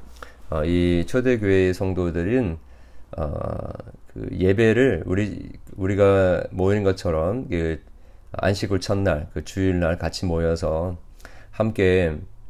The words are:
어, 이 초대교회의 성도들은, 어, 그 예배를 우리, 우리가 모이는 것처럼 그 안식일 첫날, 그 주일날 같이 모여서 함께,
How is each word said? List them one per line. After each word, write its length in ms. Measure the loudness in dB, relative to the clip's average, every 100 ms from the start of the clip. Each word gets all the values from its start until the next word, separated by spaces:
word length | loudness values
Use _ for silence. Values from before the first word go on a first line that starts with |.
| -16 -18 -20 -16 -6
어, 120 | -2 2
이 400 | 2 4 2 2
초대교회의 640 | 0 2 2 4 4 4
성도들은, 840 | 2 -2 -2 -2 -2 0 0 0 -4 -12 -20 -18 -18 -12 -8
어, 160 | -6 -4 -6 -8 -8 -10 -14 -18 -16
그 140 | -10 -8
예배를 720 | 0 2 4 4 6 4 2 0
우리, 460 | 0 0 -4 -12 -14 -14 -4
우리가 680 | 0 4 6 6 4 2 -2
모이는 320 | 0 2 2
것처럼 640 | 2 0 -2 0 0 -2 -4
그 320 | -2 -2 -4 -8 -20 -20 -20 -12
안식일 460 | -4 0 0 0 -2
첫날, 500 | 0 0 2 0 -2
그 100 | -8
주일날 540 | -8 0 2 2 2 0
같이 280 | -4 -4 -2
모여서 720 | 0 0 0 -2 -2 -4 -6 -12 -20 -20 -18 -14
함께, 680 | -4 -2 2 4 4 2 -2 -10 -16